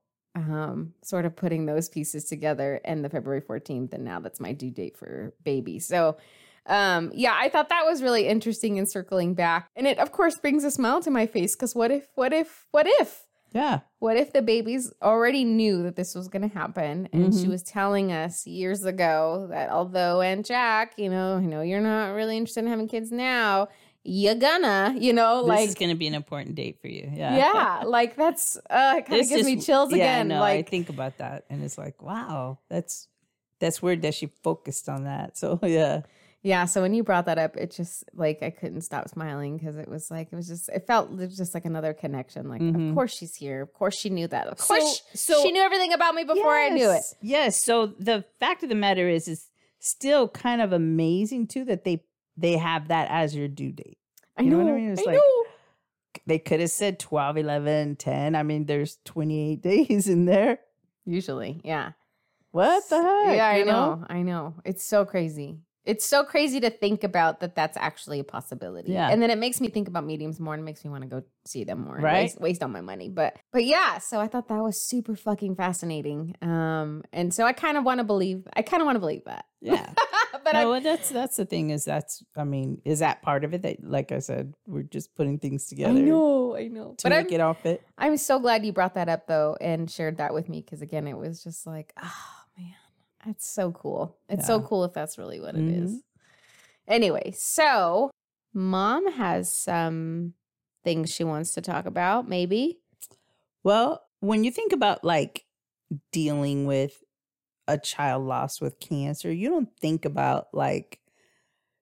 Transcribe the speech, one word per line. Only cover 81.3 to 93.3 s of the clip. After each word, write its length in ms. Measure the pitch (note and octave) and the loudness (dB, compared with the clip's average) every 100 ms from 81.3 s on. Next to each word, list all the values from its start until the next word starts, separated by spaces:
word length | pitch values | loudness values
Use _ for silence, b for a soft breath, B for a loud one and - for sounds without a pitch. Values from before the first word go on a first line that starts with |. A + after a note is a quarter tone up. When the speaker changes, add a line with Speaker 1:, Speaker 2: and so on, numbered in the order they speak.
| - | -4
Speaker 2:
the 80 | |
thing 260 | F#3 E3+ D3+ | -4 -2 -2
is 140 | D3 | -2
that's, 380 | D3+ D3 - - - D3+ | -2 -4 -4 -12 -12 -6
I 60 | |
mean, 380 | D3 C#3 C3+ - | -4 -2 -4 -4
is 140 | C#3+ D3+ | -2 0
that 240 | D#3 - | 0 0
part 220 | - C#3 | -2 -2
of 100 | D3+ | -2
it 80 | F3+ | -4
that, 220 | G3 - | -6 -8
like 260 | - C#3 C#3 | -4 -4 -4
I 80 | C3+ | -6
said, 360 | C3+ B2 C#3 - - | -6 -8 -8 -12 -12
we're 160 | C#3+ | -10
just 320 | C#3 D3 - | -8 -10 -10
putting 240 | - C#3 D3 | -4 -4 -2
things 280 | - C3+ - | -4 -6 -8
Speaker 1:
I 20 | |
Speaker 2:
together? 320 | C#3 C#3+ C4 | -2 2 4
Speaker 1:
know, 560 | C#4 D#4+ D4+ C4+ B3 A3 | 6 6 4 2 0 -4
I 100 | A3+ | -8
know. 280 | A3 G#3+ - | -10 -14 -2
Speaker 2:
To 60 | |
Speaker 1:
But 60 | B3 | 2
Speaker 2:
make 140 | D#4 F#4 | 2 2
Speaker 1:
I'm 40 | |
Speaker 2:
it 60 | E3 | 2
all 140 | D#3+ | 2
fit? 280 | E3 E3 F3 _ - | 0 -2 -4 _ -2
Speaker 1:
I'm 200 | D4 D4 | 0 0
so 240 | - C4+ | 2 2
glad 240 | A#3+ A3+ G#3+ | 2 2 0
you 60 | |
brought 220 | F#3+ F#3 | 0 0
that 140 | F#3+ E3+ | 0 -2
up, 200 | E3 - | -2 0
though, 280 | D#3 D3+ - | 0 0 0
and 280 | E3+ E3 E3 | -2 -2 -4
shared 260 | - D#3+ D#3+ | -6 -6 -4
that 160 | D3 | -4
with 140 | D#3 E3+ | -4 -6
me, 120 | D#3 | -10
'cause 200 | - D#3 | -12 -14
again, 240 | D3+ D#3 D3 | -8 -8 -6
it 100 | D3 | -8
was 280 | D#3 E3 | -10 -12
just 200 | E3+ E3 | -14 -14
like, 280 | E3 D#3+ D#3 - | -12 -14 -14 -16
"Oh, 400 | F3 - - - _ - | -14 -14 -18 -20 _ -18
man, 160 | F3 F3+ b _ _ _ | -18 -18 b _ _ _
that's 220 | A3 | -12